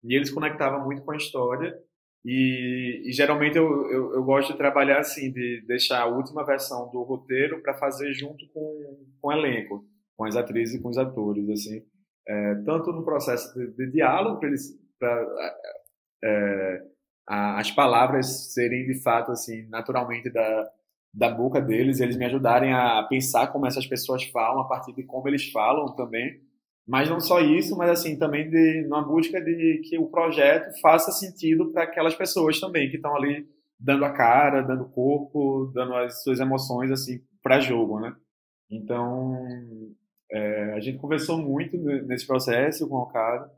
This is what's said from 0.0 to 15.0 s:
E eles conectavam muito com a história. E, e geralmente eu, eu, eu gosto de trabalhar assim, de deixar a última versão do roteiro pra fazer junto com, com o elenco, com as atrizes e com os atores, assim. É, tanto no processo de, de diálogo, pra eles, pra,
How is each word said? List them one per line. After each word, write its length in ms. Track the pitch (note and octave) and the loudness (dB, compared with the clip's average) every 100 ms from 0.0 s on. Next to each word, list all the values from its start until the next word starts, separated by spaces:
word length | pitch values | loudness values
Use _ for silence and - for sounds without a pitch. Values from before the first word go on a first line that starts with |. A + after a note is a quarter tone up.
E 120 | A#2 C3 | 2 0
eles 140 | C#3 | 0
conectavam 540 | D#3 D3+ D3+ C#3 C#3 | -2 -4 0 -2 -2
muito 200 | C3+ C#3 | -4 -6
com 80 | C#3 | -8
a 60 | D3+ | -8
história. 560 | - C3+ B2 B2+ E3+ - _ _ _ _ A#2+ | -6 -4 -2 -2 -6 -8 _ _ _ _ -4
E, 760 | C3 C3 B2+ B2 B2+ B2+ B2 B2 | 0 2 0 -4 -4 -6 -8 -6
e 60 | |
geralmente 460 | B2+ C#3+ D3 D3+ D#3 | 0 2 4 2 4
eu, 80 | D#3+ C#3+ C#3 | 4 2 0
eu, 220 | B2+ C3 | -2 0
eu 100 | C3 | -2
gosto 280 | C3 C3+ C3+ | 2 2 2
de 60 | D3+ | 0
trabalhar 420 | C#3 C#3 C#3 C#3 | 2 4 4 4
assim, 320 | D3+ - C3+ | 2 -4 -8
de 320 | C3 B2 A#2+ A2 | -4 -6 -6 -2
deixar 340 | B2 - B2+ | 0 2 2
a 40 | A#2+ | 2
última 380 | A#2+ C3 D3+ C#3+ | 0 -4 -6 -2
versão 440 | C3+ - B2+ A#2+ | -2 -2 -8 -8
do 140 | B2 | -8
roteiro 580 | B2 C3 - C3 D3 D#3+ | -6 -8 -4 0 0 -2
pra 120 | - | -6
fazer 400 | C3+ C#3+ C3+ C#3+ | -2 -4 -4 -6
junto 340 | C3+ C#3+ D3+ - | -6 -10 -14 -16
com, 520 | D#3 D#3 D3+ C#3+ C#3 C3+ _ | -10 -10 -10 -14 -18 -20 _
com 60 | C#3+ | -2
o 40 | |
elenco, 540 | D3+ D3 A#2+ - G2+ - _ _ _ | 0 0 -2 -4 -12 -14 _ _ _
com 100 | A2 | -4
as 100 | A2 | -2
atrizes 400 | - G#2+ A#2 B2 | -2 -2 -2 -4
e 60 | |
com 80 | B2 | -6
os 80 | A#2+ | -2
atores, 520 | C3 B2 G#2 G#2 G#2 | -2 -2 -4 -2 -2
assim. 340 | G#2+ G#2 G#2+ _ _ _ _ - | -4 -6 -12 _ _ _ _ -8
É, 280 | G#2+ G#2 G#2 - | -4 -2 -2 -2
tanto 280 | D#3+ E3 | -2 -2
no 100 | E3 | -4
processo 500 | D#3 D3+ C#3 A#2+ - | -2 -2 -2 -4 -6
de, 140 | B2+ A#2+ A2+ | -10 -10 -6
de 160 | C3 | -4
diálogo, 480 | D3 C3+ D#3 G#3+ F#3+ | 2 2 2 0 -2
pra 80 | D3 | -4
eles, 220 | C#3 - - _ | -4 -6 -18 _
pra, 280 | _ | _